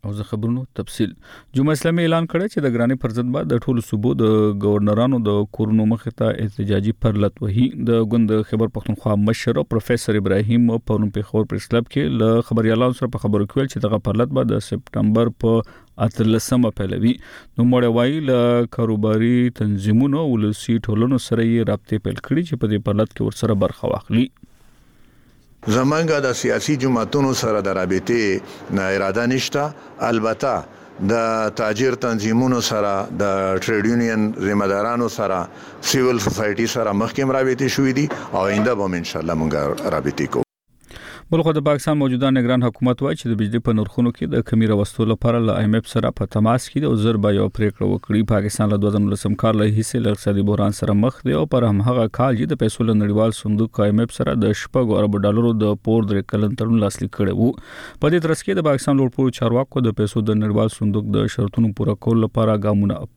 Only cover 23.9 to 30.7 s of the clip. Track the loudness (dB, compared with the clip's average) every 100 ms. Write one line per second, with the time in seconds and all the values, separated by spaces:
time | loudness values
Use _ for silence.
23.9 | -4 -2 0 0 _ -20 -20 -20 _ _
24.9 | _ -20 _ _ _ _ _ -2 2 2
25.9 | 2 2 0 0 -2 0 -2 0 -2 0
26.9 | 0 0 0 0 0 0 -2 -2 -2 0
27.9 | -2 0 0 0 -2 -6 -18 -6 -4 0
28.9 | 0 0 -2 0 -2 -2 -4 -4 -8 -20
29.9 | -6 -2 0 -2 -2 -2 -4 -6